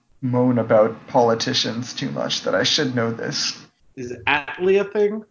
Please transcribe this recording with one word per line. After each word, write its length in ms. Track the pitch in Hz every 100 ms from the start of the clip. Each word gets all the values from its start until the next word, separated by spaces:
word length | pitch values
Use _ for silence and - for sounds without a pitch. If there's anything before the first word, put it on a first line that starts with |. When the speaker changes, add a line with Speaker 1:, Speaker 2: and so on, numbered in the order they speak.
| _ _
Speaker 1:
moan 360 | 127 123 127 120
about 500 | 110 110 113 - -
politicians 840 | 131 117 113 127 120 117 113 123
too 160 | - 135
much 300 | - - -
that 120 | -
I 80 | 92
should 320 | 131 - 131
know 160 | 123 117
this. 500 | 113 117 - - - - _ _ -
Speaker 2:
Is 160 | 120 120 131
Attlee 520 | 147 143 - 185 196
a 40 |
thing? 400 | 196 214 208 220 -